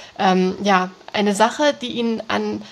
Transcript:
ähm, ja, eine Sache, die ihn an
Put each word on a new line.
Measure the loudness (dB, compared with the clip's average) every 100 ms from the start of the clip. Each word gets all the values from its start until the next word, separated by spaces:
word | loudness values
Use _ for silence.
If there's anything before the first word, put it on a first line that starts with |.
| -16 -2
ähm, | 2 4 2 0
ja, | 2 2 0 -8 -8
eine | -2 0
Sache, | 2 2 2 0
die | 0 -6
ihn | -4 -2 -4 -4
an | -4 -4 -6 -10